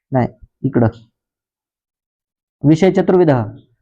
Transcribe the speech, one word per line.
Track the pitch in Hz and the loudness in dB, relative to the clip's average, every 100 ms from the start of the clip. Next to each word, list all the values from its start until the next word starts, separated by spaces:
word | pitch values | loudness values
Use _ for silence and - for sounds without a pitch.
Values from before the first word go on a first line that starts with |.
| - | -8
नाही, | 131 117 - - _ | -4 -4 -8 -20 _
इकडं. | 139 - 113 - _ _ _ _ _ _ _ _ _ _ _ _ _ _ _ _ | -4 -2 -2 -4 _ _ _ _ _ _ _ _ _ _ _ _ _ _ _ _
विषय | 143 160 190 | 0 2 2
चतुर्विध, | 185 180 185 160 127 110 - _ _ | 0 0 2 2 0 -4 -14 _ _